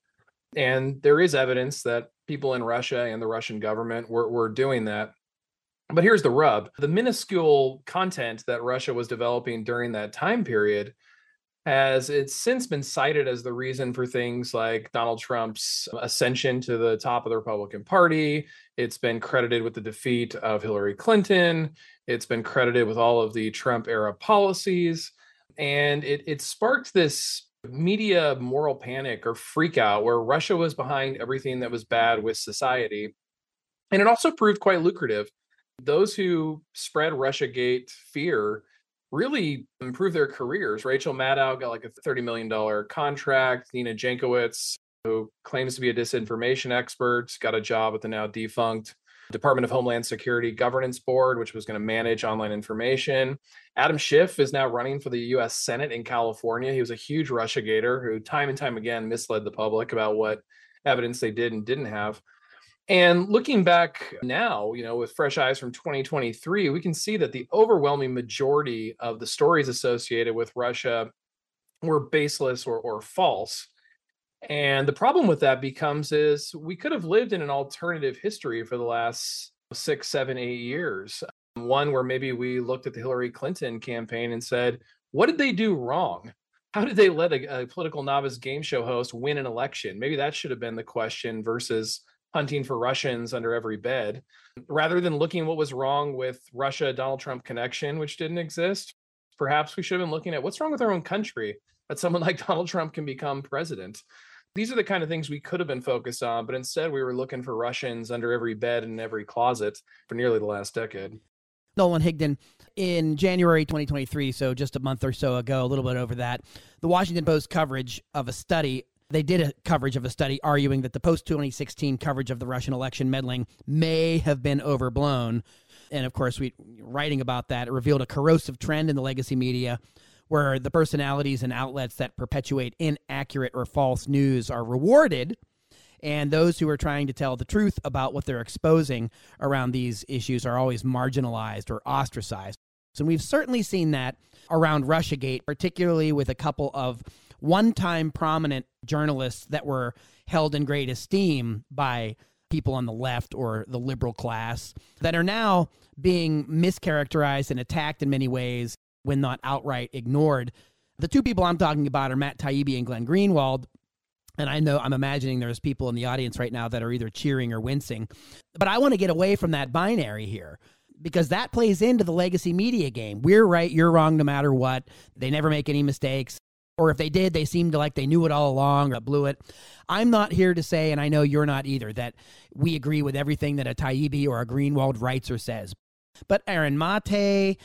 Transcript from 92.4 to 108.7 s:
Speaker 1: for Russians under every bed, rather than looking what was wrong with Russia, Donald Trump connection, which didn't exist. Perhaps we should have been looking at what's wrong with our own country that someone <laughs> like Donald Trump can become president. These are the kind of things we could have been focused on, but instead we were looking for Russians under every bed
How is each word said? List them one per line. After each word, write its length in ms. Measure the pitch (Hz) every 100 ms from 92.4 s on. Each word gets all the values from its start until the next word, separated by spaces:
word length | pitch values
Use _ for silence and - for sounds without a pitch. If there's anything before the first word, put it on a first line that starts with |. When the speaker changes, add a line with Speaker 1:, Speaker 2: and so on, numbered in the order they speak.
| 139 143
Speaker 1:
for 120 | 135 120
Russians 540 | 123 131 139 120 117
under 220 | 127 113
every 240 | 117 113 107
bed, 440 | 117 127 104 123 - _ _ - -
rather 320 | 147 160 180
than 160 | 175 147
looking 300 | 160 175 160
what 100 | 160
was 160 | 143
wrong 420 | 127 135 143 147
with 240 | 131 127 127 _
Russia, 400 | 123 139 135 143
Donald 280 | 127 131 131
Trump 240 | 147 123
connection, 540 | - 120 120 - 147 156
which 200 | 147 -
didn't 200 | 160 175
exist. 560 | 160 170 175 202 - _ _ _ _ _
Perhaps 380 | 139 151 147 -
we 60 |
should 160 | 170 185
have 60 | 170
been 60 |
looking 220 | 160 175
at 80 | 156
what's 180 | 170 -
wrong 120 | 311
with 100 | 277
our 100 | 233
own 80 | 180
country 560 | - 202 214 - 107 104 _ _ -
that 100 | 147
someone 220 | 175 175
<laughs> 60 | 165
like 180 | 170 -
Donald 220 | 165 180
Trump 240 | 180 156
can 140 | 165 147
become 340 | 135 147 139
president. 640 | 143 143 165 107 92 - _ - - - _ 196
These 140 | 226
are 60 | 247
the 80 |
kind 180 | - 190
of 60 | 156
things 220 | 160 147
we 100 | 147
could 200 | - 170
have 60 | 175
been 140 | 127
focused 420 | 131 120 123 120
on, 220 | 120 117
but 100 | 113
instead 380 | 131 127 165 160
we 100 | 139
were 120 | 131
looking 280 | 127 131 127
for 140 | 127 113
Russians 540 | 120 117 131 117 113
under 220 | 120 120
every 220 | 120 117
bed 300 | 107 120